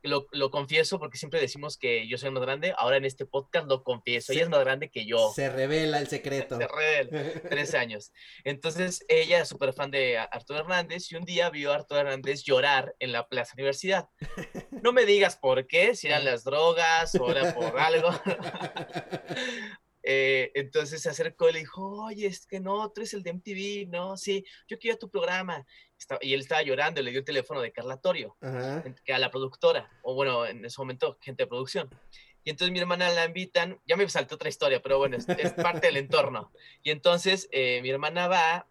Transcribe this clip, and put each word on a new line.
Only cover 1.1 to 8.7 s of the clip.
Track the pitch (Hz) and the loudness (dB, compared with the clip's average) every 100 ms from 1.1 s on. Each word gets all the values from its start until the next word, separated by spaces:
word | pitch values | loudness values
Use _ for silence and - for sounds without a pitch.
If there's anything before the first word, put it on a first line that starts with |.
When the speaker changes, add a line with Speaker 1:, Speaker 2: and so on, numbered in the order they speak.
| - | -10
Speaker 1:
siempre | 151 160 | -4 -2
decimos | 131 143 147 - | -2 -4 -12 -6
que | 123 117 113 | -2 -2 -2
yo | 123 | -6
soy | 135 | -4
el | |
más | 127 | -4
grande, | 127 139 175 180 | -4 -2 -2 0
ahora | 120 139 | 2 2
en | |
este | 135 131 139 | 2 -6 -4
podcast | 139 - 170 151 | -4 -2 -2 0
lo | 131 | -2
confieso, | 127 120 123 120 - | 0 -6 -4 -4 -2
ella | 139 | 0
Speaker 2:
Se | |
Speaker 1:
es | 170 | 2
más | 147 | 4
grande | 131 135 156 | 2 0 -4
que | 117 | -10
yo. | 107 117 110 | -2 2 2
Speaker 2:
se | - 139 | 2 -2
revela | 127 135 156 156 147 | 0 0 2 0 0
el | 139 | -2
secreto. | 143 143 135 - 120 | -6 -4 -4 -4 -4
Speaker 1:
Se | 120 | -4
revela, | 151 156 151 131 | 0 2 2 0
Speaker 2:
<laughs> | 151 143 - 131 | -4 -4 -8 -4
Speaker 1:
tres | 143 143 | -4 0
años. | 147 117 107 - _ - - | -2 -2 -6 -14 _ -20 -8
Entonces, | 139 139 165 | -6 -4 -4